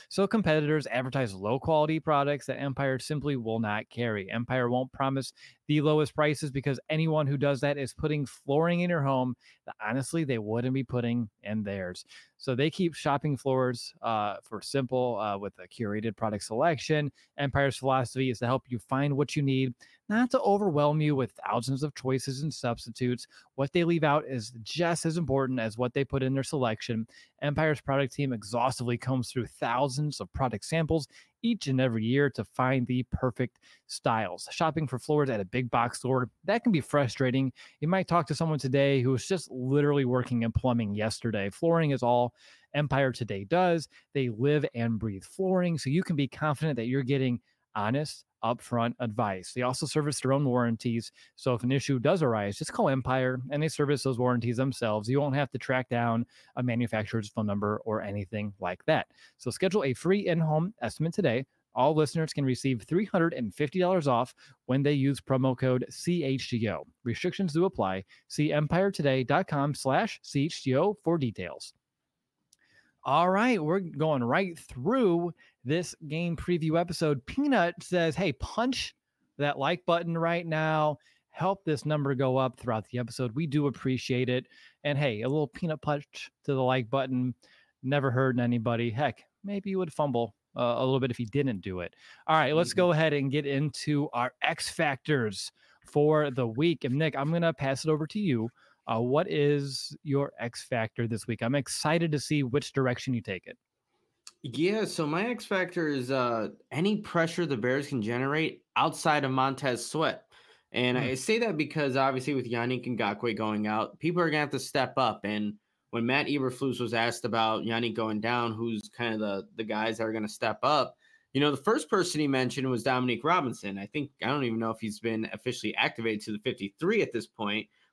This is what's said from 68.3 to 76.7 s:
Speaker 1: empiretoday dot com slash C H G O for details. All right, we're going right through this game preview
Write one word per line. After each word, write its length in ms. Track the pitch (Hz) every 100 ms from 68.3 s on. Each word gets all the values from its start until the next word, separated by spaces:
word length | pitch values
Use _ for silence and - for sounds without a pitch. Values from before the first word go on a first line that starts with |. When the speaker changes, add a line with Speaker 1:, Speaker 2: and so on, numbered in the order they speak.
| - 151
Speaker 1:
empiretoday 800 | 151 151 170 202 190 143 131 120
dot 200 | 147 190
com 280 | 147 143
slash 440 | 135 135 151 214 -
C 240 | - 143 151
H 180 | -
G 120 | 135 127
O 200 | 196 202
for 120 | 165 170
details. 560 | 127 95 87 67 - - _ _ _ _ _ _ _ - _ _ _ _
All 260 | 131 147 180
right, 300 | 190 247 220
we're 200 | 151 190
going 420 | 175 143 156 139
right 340 | 117 160 190 165
through 800 | - 131 143 269 214 170 170 - _ _
this 280 | 120 165 175 - 151
game 300 | 156 175 160
preview 420 | - 175 160